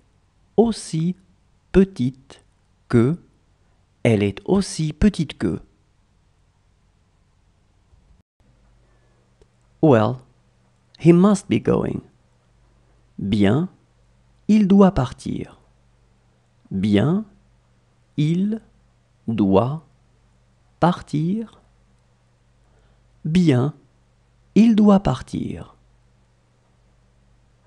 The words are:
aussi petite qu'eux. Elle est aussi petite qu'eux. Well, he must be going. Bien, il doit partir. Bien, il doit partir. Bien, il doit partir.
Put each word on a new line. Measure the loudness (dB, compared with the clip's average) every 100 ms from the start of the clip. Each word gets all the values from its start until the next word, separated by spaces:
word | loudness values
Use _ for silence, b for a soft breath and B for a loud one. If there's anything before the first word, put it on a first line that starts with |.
| _ _ _ _ _ -2
aussi | 0 -2 -8 -6 -4 -6 _ _ _ _ _
petite | 0 0 -2 -6 -6 -18 -20 _ _ _ _ _
qu'eux. | 0 0 -2 -10 _ _ _ _ _ _ _
Elle | -2 0
est | -2 -4 -4
aussi | -4 -4 -6 -8
petite | -2 -2 0 -6 -6
qu'eux. | -6 -6 -12 _ _ _ _ _ _ _ _ _ _ _ _ _ _ _ _ _ _ _ _ _ _ _ _ _ _ _ _ _ _ _ _ _ _ _ _ _ _ _ _ _
Well, | 2 4 2 -4 -12 _ _ _ _ _ _ _
he | 2
must | 4 4 0 -2
be | -2
going. | 0 -2 -4 -8 -12 _ _ _ _ _ _ _ _ _ _ -12
Bien, | -4 0 2 0 -2 -10 _ _ _ _ _ _ 0
il | 2 4
doit | 6 6
partir. | 4 -4 -8 -10 -10 -10 -18 _ _ _ _ _ _ _ _ _ _ _
Bien, | -6 0 2 2 -2 -6 _ _ _ _ _ _ _ _ -6
il | -2 -2 -4 -6 -12 _ _ _ _ _ -8
doit | -2 2 2 0 -6 -14 _ _ _ _ _ _ _ _ _
partir. | -2 -2 -6 -6 -4 -6 -10 -18 _ _ _ _ _ _ _ _ _ _ _ _ _ _ _ _
Bien, | -4 0 2 2 0 -6 _ _ _ _ _ _ _
il | 2 4 4
doit | 4 4
partir. | 2 -4 -8 -10 -10 -12 -16 _ _ _ _ _ _ _ _ _ _ _ _ _ _ _ _ _ _ _